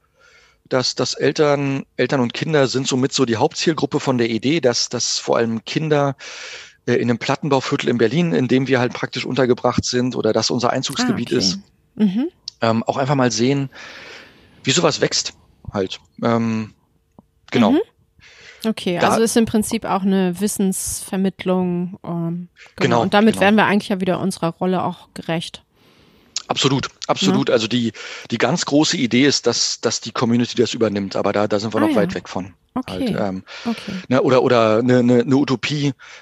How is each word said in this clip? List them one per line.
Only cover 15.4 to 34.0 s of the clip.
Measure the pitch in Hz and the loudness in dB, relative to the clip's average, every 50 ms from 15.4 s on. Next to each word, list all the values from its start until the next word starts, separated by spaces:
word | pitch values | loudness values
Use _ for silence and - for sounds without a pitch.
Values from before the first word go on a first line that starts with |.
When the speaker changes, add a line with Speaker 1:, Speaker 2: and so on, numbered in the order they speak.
| _ _ _ _ - - | _ _ _ _ -14 -8
Speaker 1:
halt. | - 104 95 92 - - _ _ _ - | -6 -4 -4 -4 -6 -10 _ _ _ -4
Ähm, | - 120 117 117 117 113 110 110 110 - - _ _ _ _ _ _ _ _ - - _ _ _ _ - | -2 0 0 0 0 -2 -2 -4 -6 -8 -12 _ _ _ _ _ _ _ _ -20 -20 _ _ _ _ -2
genau. | - - 226 202 262 | 2 4 4 4 4
Speaker 2:
Mhm. | 339 453 - _ _ _ _ _ _ - - - - - - - - - | 2 0 -2 _ _ _ _ _ _ -20 -20 -20 -20 -20 -20 -14 -6 -4
Okay, | 220 220 - - 196 175 170 | -4 -4 -4 -2 -4 -2 2
Speaker 1:
Da | - 202 | 2 2
Speaker 2:
also | 220 220 226 | 4 4 2
ist | 226 - 240 | 2 2 2
im | 226 | 2
Prinzip | 220 - 214 208 - 233 220 - | 2 2 0 0 0 -4 -6 -2
auch | - 180 190 | -2 -2 0
eine | 185 196 190 196 185 180 175 180 | 2 2 2 2 2 0 -2 -2
Wissensvermittlung, | 202 208 - - 202 190 190 - - - - - - - - 190 190 190 - - - 196 185 185 185 180 175 175 180 175 190 - - | -4 -4 -2 -2 -2 -2 -2 -2 -6 -8 -8 -8 -8 -6 -4 -2 -2 -2 -2 -4 -2 -2 0 0 0 0 -2 -2 -4 -6 -8 -12 -10
ähm, | - 170 170 165 165 170 175 180 - _ - - - _ | -8 -6 -4 -4 -4 -4 -6 -8 -12 _ -20 -20 -16 _
genau. | - - 123 120 117 | -2 0 2 2 2
Speaker 1:
Genau, | |
Speaker 2:
Und | - 190 - | 2 2 4
damit | 208 214 226 208 | 4 4 4 4
Speaker 1:
genau. | 196 | 4
Speaker 2:
werden | 185 196 220 | 4 4 4
wir | 214 180 | 4 4
eigentlich | 123 190 208 - - | 4 2 0 0 -2
ja | 208 185 | -4 -2
wieder | 190 185 175 - | 0 0 -2 0
unserer | - 190 180 - - 165 | -2 -4 -4 -2 -4 -4
Rolle | 165 - 185 185 185 175 - | -4 -2 -2 0 0 0 -2
auch | 180 170 - - - - | -4 -6 -8 -12 -18 -16
gerecht. | - - - 165 170 - - - - _ _ _ _ _ _ _ _ _ _ _ _ _ _ - - - - | -10 -6 -4 -4 -4 -6 -8 -12 -16 _ _ _ _ _ _ _ _ _ _ _ _ _ _ -12 -10 -6 -6
Speaker 1:
Absolut, | - - - 135 139 131 - - - _ - - | -2 0 0 2 2 0 -2 -4 -8 _ -4 -4
absolut. | 147 - 190 190 185 - 135 - | -2 0 2 2 2 2 2 2
Speaker 2:
Ja. | - | 2
Speaker 1:
Also | 117 110 107 | 2 2 0
die, | 117 123 117 113 - - - - - - - - | 0 0 0 -2 -4 -6 -10 -14 -14 -16 -8 -6
die | 120 113 | -2 0
ganz | - 120 160 175 - | 0 2 0 0 0
große | - 143 147 156 - - | 2 2 4 4 2 2
Idee | 165 135 110 117 123 139 | 0 0 2 4 4 4
ist, | 143 123 - - 120 | 4 4 2 2 0
dass, | 113 - - - - - | 0 0 -2 -4 -4 -4
dass | - 117 - - | -4 -2 -2 -4
die | - 120 | -6 -8
Community | - - 127 113 117 120 120 - - | -4 -2 0 2 2 2 0 0 0
das | - 117 104 - | 0 0 0 0
übernimmt, | 123 113 107 101 101 98 95 - 104 | 0 0 0 0 -2 -4 -4 -2 -2
aber | 101 98 104 | 0 0 2
da, | 104 104 101 | 0 0 0
da | 107 101 | 0 -2
sind | 104 113 107 | -2 -2 0
wir | 110 | 0
Speaker 2:
Ah, | |
Speaker 1:
noch | - 320 | 2 2
Speaker 2:
ja. | 294 220 | 2 2
Speaker 1:
weit | 202 180 190 | 0 0 -2
weg | 90 - - | -6 -10 -10
von. | - 95 92 101 - _ _ _ - | -10 -10 -10 -10 -14 _ _ _ -10
Speaker 2:
Okay. | 254 262 - | -8 -8 -8
Speaker 1:
Halt, | - - 269 233 - - | -6 -6 -4 -4 -2 -2
ähm, | 110 98 92 95 - - - - - | -2 -4 -4 -8 -10 -14 -16 -10 -8
Speaker 2:
Okay. | 233 226 - - 208 196 185 | -8 -8 -6 -8 -10 -10 -10